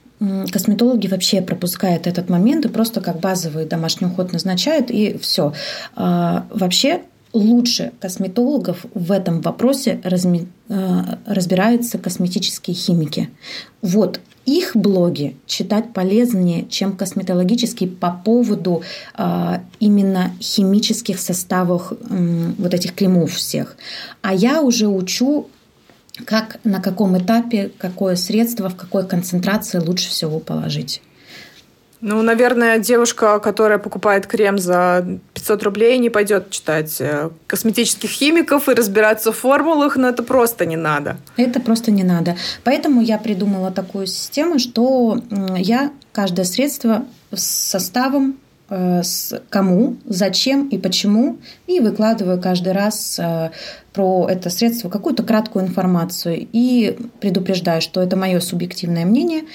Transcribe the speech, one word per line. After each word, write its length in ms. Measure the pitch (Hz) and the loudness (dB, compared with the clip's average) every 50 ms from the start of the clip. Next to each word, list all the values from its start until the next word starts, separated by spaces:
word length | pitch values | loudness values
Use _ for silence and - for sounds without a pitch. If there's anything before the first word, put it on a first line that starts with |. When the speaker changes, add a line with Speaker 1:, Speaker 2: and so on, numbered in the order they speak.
| _ - _ - | _ -20 _ -4
Speaker 1:
м, 260 | 208 196 196 190 190 185 | -4 -2 -2 -2 -4 -4
косметологи 600 | - 196 - 214 208 202 240 247 254 226 202 180 | -4 -2 0 0 2 4 4 4 2 2 0 0
вообще 340 | 190 185 185 - - 190 185 | -2 -2 0 0 0 0 0
пропускают 640 | - 170 - - 175 - - - 185 175 165 170 | -2 -4 -4 -4 -6 -4 -2 0 0 0 0 0
этот 240 | 175 175 175 180 - | -2 -2 -2 -2 0
момент 360 | 180 175 185 240 311 320 277 | 2 4 4 4 4 2 0
и 20 | 226 | 0
просто 320 | - 226 226 233 - - | 0 0 0 0 -2 -4
как 200 | 185 180 165 160 | -4 -4 -4 -2
базовый 460 | 185 190 185 - 160 165 147 160 160 | -2 -2 -2 -2 -4 -4 -6 -6 -6
домашний 400 | 156 175 165 165 165 - - 190 180 | -4 -4 -2 -2 -2 -2 -2 -2 -2
уход 240 | 180 - 180 180 - | -2 -2 -4 -4 -4
назначают, 580 | 170 - 185 185 180 - 285 320 311 240 240 240 | -4 -2 -2 -2 -2 0 0 0 0 0 0 0
и 260 | 208 214 202 - - | 0 0 0 -2 -4
все. 340 | - - - - 156 143 143 - - - - - - - - | -6 -4 0 0 0 0 -2 -4 -8 -10 -10 -12 -14 -12 -6
А, 500 | - 185 180 175 175 175 170 175 180 - - | -2 0 0 2 2 2 0 0 -2 -4 -4
вообще 520 | - - 185 180 185 - - 277 339 349 - - _ _ _ _ - | -4 -2 -2 0 2 2 2 2 0 0 -4 -10 _ _ _ _ 0
лучше 600 | 226 202 220 240 240 240 240 - - 170 - - - | 2 4 4 4 4 4 2 0 -2 -4 -6 -8 -10
косметологов 840 | - 185 185 - 190 185 185 240 247 269 294 269 180 - 175 - - - - | -10 -8 -6 -6 -6 -4 -2 0 0 0 0 0 -2 -4 -4 -6 -8 -10 -8
в 180 | 196 170 165 202 | -6 -2 0 0
этом 280 | 190 185 175 170 160 147 | 0 0 0 -2 0 -2
вопросе 580 | 165 - - - 254 277 - - 226 180 - - | -2 -2 0 2 2 2 2 0 -2 -2 -2 -2
разми-, 420 | 185 180 180 180 180 175 170 170 - - _ _ - | 0 0 2 2 2 2 0 -2 -6 -12 _ _ -6
а, 480 | 202 190 190 185 180 180 180 180 - - - | -4 -2 0 0 0 0 0 -2 -6 -8 -6
разбираются 720 | - 202 190 180 175 190 185 190 226 240 233 240 - - - | -4 -2 -2 0 2 2 2 4 4 4 2 0 -2 -6 -6
косметические 760 | - - 180 - 185 180 180 - 185 - - - - - 175 | -6 -6 -4 -2 -2 -2 -2 -2 -4 -4 -6 -6 -6 -6 -6
химики. 520 | 180 - - 175 170 156 147 - - 165 - - - - - - - - - _ _ - | -4 0 2 2 2 2 0 -2 -4 -6 -6 -8 -12 -18 -16 -14 -14 -16 -18 _ _ -4
Вот 380 | 180 175 214 196 - - - - _ _ _ _ | 0 2 2 2 2 0 -6 -14 _ _ _ _
их 260 | 262 277 359 370 - - | 0 0 2 0 0 0
блоги 600 | 226 180 202 190 185 175 175 143 131 147 143 - - _ | 2 2 4 4 4 4 2 2 0 -4 -6 -6 -10 _
читать 460 | - - - 190 185 214 214 226 226 - | -8 -6 -6 -4 -2 0 -2 -2 -2 -4
полезнее, 720 | 190 185 190 202 220 240 240 233 185 180 175 170 170 - - | -2 0 2 4 4 4 4 2 2 2 2 0 0 -4 -6
чем 280 | - - 196 196 190 | -6 -4 -4 -4 -4
косметологические 920 | 185 202 185 - 196 185 185 185 180 185 180 233 240 233 - - - 190 180 | -4 -6 -6 -4 -4 -4 0 0 2 2 2 2 0 0 -2 -4 -4 -4 -6
по 200 | 180 - - 175 180 - - | -4 -4 -4 -4 -4 -2 0
поводу, 580 | 220 226 247 240 202 208 165 165 180 175 160 - - - - - - - | 2 2 4 4 2 0 0 0 0 -2 -2 -4 -8 -14 -16 -16 -12 -8
а, 480 | - 180 180 175 175 175 175 180 180 - - - - | -4 -2 -2 0 0 0 -2 -2 -4 -6 -10 -4 0
именно 520 | 220 208 208 202 196 196 190 185 180 180 180 180 | 2 4 4 6 4 4 2 2 0 -2 -2 -6
химических 800 | - - - - 196 190 196 208 - - 220 220 - - 190 185 | -8 -4 0 2 2 4 4 2 2 0 -2 -4 -4 -4 -6 -4
составов, 720 | - - 180 180 - - 185 185 185 180 180 170 175 - - - - - | -4 -4 -4 -4 -4 -2 -2 0 2 2 0 0 -2 -6 -10 -12 -8 -6
м, 440 | 196 185 175 170 170 165 170 170 170 - | -2 0 0 0 0 0 -2 -2 -2 -2
вот 160 | 190 175 180 | -2 0 0
этих 200 | 175 - 175 - | -2 -2 -4 -2
кремов 380 | - 202 185 185 180 160 - - | 0 2 4 4 4 2 2 -2
всех. 420 | - - - - - - - - - - - - - - - - - - | -4 -6 -4 -4 -4 -6 -6 -10 -16 -18 -16 -14 -14 -14 -16 -14 -8 -4
А 120 | 196 190 | -2 0
я 280 | 185 208 247 285 320 302 | 2 2 4 4 4 4
уже 260 | 254 226 - 214 208 | 2 2 2 2 2
учу, 600 | 196 190 180 185 - - 240 269 294 294 - - - _ _ _ _ _ _ _ - _ _ _ - - 233 | 2 0 -2 -2 -2 0 0 2 2 0 -2 -6 -12 _ _ _ _ _ _ _ -20 _ _ _ -20 -16 -6
как, 320 | - 214 220 220 - - - - | -2 -2 -2 -2 -4 -8 -4 -2
на 160 | 226 196 185 | -2 0 0
каком 360 | 185 196 185 - 214 190 185 185 | 0 -2 0 0 2 2 2 2
этапе, 520 | 180 190 226 233 233 233 233 202 196 196 - - | 2 2 2 2 2 0 -2 -2 -2 -4 -6 -8
какое 380 | - 185 180 - 196 190 180 | -10 -8 -4 -2 -2 0 0
средство, 520 | 180 - - 214 214 233 233 233 - 185 190 | 0 -2 0 0 2 2 0 0 -4 -4 -6
в 60 | 185 | -6
какой 300 | - - - - 196 185 185 | -10 -8 -4 -2 -2 -2 0
концентрации 720 | 185 175 175 - 180 180 180 196 180 185 - - - 180 | -2 -2 -2 -2 -2 -2 0 0 0 -2 -2 -2 -2 -2
лучше 320 | 160 160 180 180 - - | 0 0 -2 -2 -2 -4
всего 300 | - - 170 156 156 160 | -4 -4 -4 -4 -4 -4
положить. 640 | 160 - 165 - 156 - 147 151 - - - - _ _ _ _ - - - - - - - - - _ _ _ _ _ _ _ 226 | -4 -4 -4 -4 -4 -4 -4 -4 -6 -6 -10 -12 _ _ _ _ -20 -20 -20 -20 -20 -20 -20 -20 -20 _ _ _ _ _ _ _ -4
Speaker 2:
Ну, 200 | 202 208 220 226 | -2 0 2 2
наверное, 560 | 226 226 226 247 247 254 240 240 226 226 226 | 2 4 4 4 4 4 4 4 4 4 2
девушка, 640 | 196 233 247 233 240 233 - - 226 214 208 208 | 2 4 4 4 4 2 2 2 4 4 4 4
которая 380 | 214 220 202 208 220 214 214 202 | 2 0 2 2 4 4 4 2
покупает 480 | 208 208 - 196 - 214 202 202 196 | 0 -4 -6 -2 2 2 2 2 0
крем 320 | - - 202 208 202 196 202 | 0 0 2 2 2 2 2
за 460 | 180 175 180 180 180 180 180 180 180 180 185 185 - _ - | 0 2 2 4 4 4 4 2 0 -2 -4 -8 -10 _ -14
пятьсот 280 | - - - 214 202 214 | -6 -2 0 0 0 0
рублей, 360 | 208 196 208 226 233 262 254 | 0 0 4 4 4 4 4
не 120 | 240 233 | 2 2
пойдет 400 | 233 208 208 202 214 196 190 - | 2 2 2 2 2 0 0 -4
читать, 460 | - - - - 156 156 156 156 - - | -8 -6 -4 -2 -2 -2 -2 -4 -6 -4
э, 300 | 135 143 147 143 151 165 165 - _ | -4 -2 -2 -2 -4 -6 -8 -10 _
косметических 640 | - - - - 226 202 233 233 - - - - 214 | -6 -4 -2 0 0 0 2 0 0 -2 -4 -4 -6
химиков 580 | - - 269 294 330 339 320 - 285 285 277 277 | -2 0 2 4 4 4 4 4 2 2 2 2
и 60 | 254 | 2
разбираться 580 | 233 240 202 196 220 214 214 220 214 - 226 220 | 4 2 2 2 4 4 4 4 2 0 -2 -2
в 40 | |
формулах, 600 | - - 254 277 294 294 320 330 294 285 294 - | 0 2 2 2 4 2 2 2 2 2 2 2
но 120 | 262 254 254 | 2 2 2
это 140 | 247 247 233 | 0 -2 -2
просто 440 | - 262 262 240 226 - - 185 | 0 2 4 4 2 2 -2 -4
не 100 | 170 160 | -2 -2
надо. 400 | 160 165 151 151 143 147 170 180 - - - - - | -2 -2 0 0 -2 -2 -4 -8 -10 -12 -6 -2 0
Speaker 1:
Это 220 | 240 247 240 269 | 0 2 0 0
просто 300 | 247 226 226 226 - 226 208 | 0 0 0 0 2 2 2
не 120 | 196 185 | 4 4
надо. 320 | 180 175 170 165 175 175 - - - - - - | 4 2 2 2 0 -2 -4 -6 -10 -10 -4 -2
Поэтому 380 | 240 277 320 320 330 277 240 220 | 0 0 2 2 2 4 4 4
я 160 | 226 214 214 | 2 2 0
придумала 520 | - 233 208 180 202 202 196 190 185 190 | -2 -2 -2 0 0 0 0 0 -2 -4
такую 360 | 185 196 190 185 - 196 196 | -4 -4 -6 -6 -6 -6 -6
систему, 520 | 185 - - - - - 285 302 349 339 262 | -6 -6 -8 -8 -6 -4 -2 0 0 0 0
что, 640 | - 247 - 226 240 262 269 254 240 226 196 - - - | -2 -2 0 0 2 2 4 4 2 2 0 -2 -4 -6
м, 260 | 208 196 190 185 185 | -4 -4 -4 -2 -2
я 340 | 180 180 180 233 254 285 294 - - _ _ - | -2 0 2 2 2 0 -2 -4 -8 _ _ -4
каждое 320 | - 202 190 175 190 185 | -2 -2 0 0 -2 -2
средство 580 | 180 - - 269 294 - - - 226 220 214 269 - - - _ _ - | -2 0 -2 -2 -2 -2 -2 0 0 0 0 -2 -6 -12 -20 _ _ -8
с 100 | - - | -6 -6
составом, 920 | - - - - - - 190 180 - - 247 254 254 262 285 269 269 269 - _ _ _ _ _ - | -4 -4 -4 -4 -2 -4 -4 -4 -4 -2 -2 0 2 2 2 0 0 -2 -4 _ _ _ _ _ -8
э, 320 | 202 185 180 180 180 175 175 | -4 -2 0 2 2 0 0
с 380 | - - - - - - - - _ | -2 -4 -6 -6 -8 -10 -10 -8 _
кому, 460 | - 202 196 185 180 185 247 285 - - - | 0 2 2 4 4 4 4 2 0 -4 -8
зачем 640 | - 202 180 208 190 190 - - 262 277 277 285 277 | -6 -2 0 0 0 0 0 0 2 2 0 0 0
и 100 | - 180 | -2 -2
почему, 580 | 185 185 180 - - 202 202 220 254 330 339 - - - - - _ - | -2 -2 -2 0 0 2 4 4 2 2 -2 -6 -12 -20 -20 -12 _ -2
и 120 | 359 359 | 0 2
выкладываю 600 | 240 208 190 - 214 220 226 220 196 180 185 180 | 2 2 2 2 2 2 2 2 0 0 0 0
каждый 320 | 180 185 180 175 175 185 185 | 0 0 0 0 0 0 0
раз, 460 | 196 202 214 220 - - - - - | 0 0 0 -2 -4 -6 -8 -6 -4
э, 320 | 170 170 165 165 160 160 160 - - - - - - _ - | -4 -2 -2 -2 -4 -6 -8 -10 -16 -16 -16 -18 -20 _ -2
про 360 | - 196 185 185 185 175 - | 0 2 2 4 2 2 2
это 200 | 185 185 - 180 | 0 -2 -2 -4
средство 380 | 180 - 233 233 233 233 - 175 | -2 0 0 0 0 -2 -4 -6
какую-то 360 | - 202 - 339 240 - 208 | -6 -4 -2 -2 0 0 0
краткую 400 | - 214 214 214 - - 196 185 | 2 2 0 0 0 -2 -2 -2
информацию 800 | 185 175 196 180 185 180 175 170 175 - - - 175 170 - - - - | -2 -2 0 0 2 2 2 0 -2 -6 -6 -6 -4 -4 -4 -6 -2 0
и 440 | 226 247 254 247 247 220 196 190 - - - - - | 2 2 4 4 4 2 2 0 -4 -8 -14 -10 -6
предупреждаю, 600 | - 202 180 185 180 185 190 180 175 180 165 160 160 | -2 -2 0 0 0 0 -2 0 0 0 0 0 -2
что 180 | - - 185 | -2 -2 0
это 160 | 185 180 190 | 0 0 0
мое 240 | 190 190 190 180 175 | 0 0 2 0 0
субъективное 640 | 180 - - 175 175 180 - - - 170 170 165 170 | 0 -2 -4 -4 -4 -6 -6 -6 -4 -2 -2 0 2
мнение, 380 | 180 220 277 339 349 320 311 311 - - | 2 4 4 2 2 0 -2 -6 -8 -14